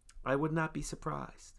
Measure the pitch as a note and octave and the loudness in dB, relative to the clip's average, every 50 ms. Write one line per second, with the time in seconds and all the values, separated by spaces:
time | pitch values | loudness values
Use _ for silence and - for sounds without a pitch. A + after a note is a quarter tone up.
0 | - - - - - C3 C3+ C#3+ D#3 D#3 D#3+ E3 D#3+ D#3 - D3 D3 - - - | -20 -16 -10 -4 2 4 4 4 4 4 4 2 2 2 0 -2 -4 -4 -4 -4
1 | - D#3 D3+ - - - - - - - - | -4 -2 -2 -2 -4 -6 -10 -14 -18 -18 -18